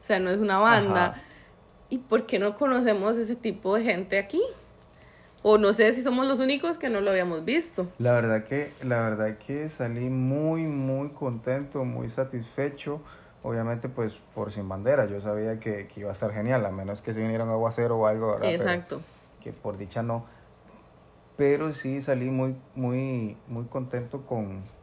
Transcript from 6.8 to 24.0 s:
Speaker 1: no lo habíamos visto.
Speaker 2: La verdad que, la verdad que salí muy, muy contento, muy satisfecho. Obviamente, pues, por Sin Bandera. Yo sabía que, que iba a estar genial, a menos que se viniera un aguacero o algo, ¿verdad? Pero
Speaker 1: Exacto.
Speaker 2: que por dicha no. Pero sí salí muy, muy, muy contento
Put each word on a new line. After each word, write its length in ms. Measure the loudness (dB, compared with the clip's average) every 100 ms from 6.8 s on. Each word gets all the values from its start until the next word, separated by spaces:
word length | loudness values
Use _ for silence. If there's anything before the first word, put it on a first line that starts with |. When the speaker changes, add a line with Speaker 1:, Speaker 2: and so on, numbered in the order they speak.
| -2
Speaker 1:
no 120 | 0
lo 100 | 2
habíamos 340 | 2 2 -2
visto. 420 | 0 0 0 -6 -6 0
Speaker 2:
La 140 | 4
verdad 320 | 4 4 0
que, 280 | 0 -4 -4 -6
la 180 | -2 0
verdad 340 | 0 0 -2 -4
que 300 | -8 -6 -6
salí 400 | -6 -6 -4 -2
muy, 520 | 0 0 0 0 0
muy 480 | -2 -2 -2 -2 -4
contento, 760 | -6 -6 -4 -4 -4 -4 -4
muy 240 | -4 -4 -6
satisfecho. 920 | -4 -4 -4 -8 -4 -4 -4 -8 -8 -10 -20 -20 -14
Obviamente, 440 | -6 -4 -2 -4 -6
pues, 260 | -4 -4 -6 -16
por 160 | -8 -8
Sin 180 | -6 -8
Bandera. 380 | -2 2 2 2
Yo 140 | -2
sabía 400 | -4 -2 -2 -4
que, 260 | -6 -6 -8
que 140 | -10
iba 80 | -10
a 60 |
estar 180 | -4 -4
genial, 340 | -2 0 0 0
a 40 |
menos 280 | -4 -6 -8
que 140 | -6
se 60 | -4
viniera 240 | -2 -2
un 60 | 0
aguacero 460 | 0 0 0 0 4
o 100 | 4
algo, 180 | 2 0
¿verdad? 80 | 0 0 0
Pero 40 |
Speaker 1:
Exacto. 380 | 0 -2 -4 -12 -12 -20 -20 -18
Speaker 2:
que 80 | -16
por 260 | -10 -8 -8
dicha 240 | -6 -4
no. 240 | -2 -4 -6 -20 -20 -20 -20 -20 -20 -20 -20 -20 -20 0
Pero 360 | 2 4 0
sí 300 | -4 -6 -4
salí 220 | -2 -2 0
muy, 260 | 0 -2 -4 -12
muy, 600 | -4 -2 0 -2 -4 -4 -8 -10
muy 200 | -10 -6
contento 600 | -8 -6 -6